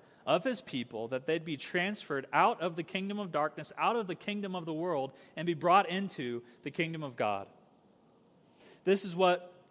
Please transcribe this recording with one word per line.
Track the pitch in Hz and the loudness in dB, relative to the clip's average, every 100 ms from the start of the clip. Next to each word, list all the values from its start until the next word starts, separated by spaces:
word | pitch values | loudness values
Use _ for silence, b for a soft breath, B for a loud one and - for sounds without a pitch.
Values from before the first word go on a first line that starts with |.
| B B - | B B 2
of | 165 262 | 2 2
his | 226 | -4
people, | - 131 117 110 113 | -4 -6 -4 -6 -4
that | 131 135 | -4 -2
they'd | 165 | -4
be | 165 139 | -2 -8
transferred | - 180 185 214 - 139 131 | -4 -2 -2 -4 -6 -6 0
out | 151 196 233 | 4 4 4
of | 175 165 | -2 -4
the | |
kingdom | 160 190 196 208 | -6 -4 -4 -6
of | 196 | -4
darkness, | 151 151 - 147 - | 0 0 -2 -12 0
out | 170 233 | 0 2
of | 190 | -2
the | 165 | -6
kingdom | - 208 196 185 | -6 -4 -4 -6
of | |
the | 165 | -4
world, | 156 180 151 135 B B - | -4 -2 -2 -4 B B -6
and | 156 | -2
be | |
brought | 160 170 190 175 | 2 6 6 6
into | 185 196 - 123 117 B B | 0 -4 -4 -4 -4 B B
the | 143 | -10
kingdom | 156 165 165 | -4 -4 -4
of | 147 120 | -8 -2
God. | 107 98 95 - _ _ _ _ _ _ _ _ _ B B B 180 | -2 -2 -6 -18 _ _ _ _ _ _ _ _ _ B B B 2
This | 196 | 2
is | 202 170 | 2 4
what | 185 175 - - - | 4 4 -2 -20 -2